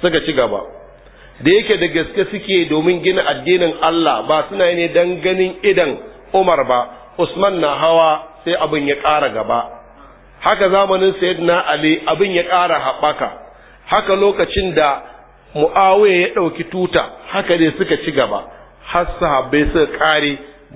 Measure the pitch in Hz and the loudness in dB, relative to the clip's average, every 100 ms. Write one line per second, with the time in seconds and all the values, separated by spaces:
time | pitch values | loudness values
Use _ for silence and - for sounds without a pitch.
0 | 175 160 - 135 113 101 92 - - - | -2 0 -2 0 0 -2 -10 -16 -20 -20
1 | - - - - 131 196 208 196 170 151 | -20 -20 -20 -2 2 2 2 0 0 -2
2 | 156 196 190 208 - 190 160 151 165 180 | -4 -2 -4 -4 -2 0 0 0 0 0
3 | 151 185 160 143 131 180 170 147 160 165 | 0 0 0 -2 0 2 2 0 0 2
4 | 160 117 113 156 147 196 175 175 170 147 | 0 0 0 0 -2 0 0 0 0 2
5 | 175 180 175 190 185 180 208 180 160 117 | 0 0 -2 0 -2 0 0 2 0 -2
6 | - - - 190 185 156 123 123 120 - | -10 -20 -4 0 2 2 2 0 -2 -8
7 | - - 170 170 196 180 151 139 160 165 | -12 -4 -4 0 -2 0 -2 0 2 4
8 | 160 151 - - - 175 156 151 143 143 | 4 2 -6 -12 -4 -2 -2 -2 -2 -2
9 | 151 151 139 110 107 117 - - - - | 0 0 0 -2 -2 -2 -4 -12 -20 -20
10 | - - - - 180 208 196 190 196 190 | -20 -20 -20 -4 0 2 2 4 2 2
11 | 190 185 180 170 170 175 170 151 156 160 | 0 0 -2 0 0 0 0 0 0 0
12 | - 160 196 175 175 180 175 151 131 127 | 0 0 0 0 0 2 2 0 -2 -2
13 | 151 143 127 - - - - - - 202 | -2 -2 -6 -8 -20 -20 -20 -18 -4 -2
14 | 196 190 196 - 165 196 190 156 147 139 | 0 2 2 0 -2 -2 -2 0 0 0
15 | - - - _ _ 151 160 190 190 196 | -8 -20 -20 _ _ -2 0 2 4 4
16 | 208 180 180 214 170 160 165 185 175 165 | 4 4 0 0 -2 -4 -8 -4 -2 -2
17 | - - - 190 196 170 160 165 190 160 | -2 -8 -8 -4 0 2 2 0 -2 -2
18 | - 135 117 101 - - - - - 175 | -2 -2 -2 -2 -8 -18 -20 -20 -6 -4
19 | 175 - 170 135 123 147 147 165 147 - | -2 -2 -2 0 0 0 2 2 0 0
20 | 156 151 147 139 - - - | 0 2 0 -4 -12 -20 -10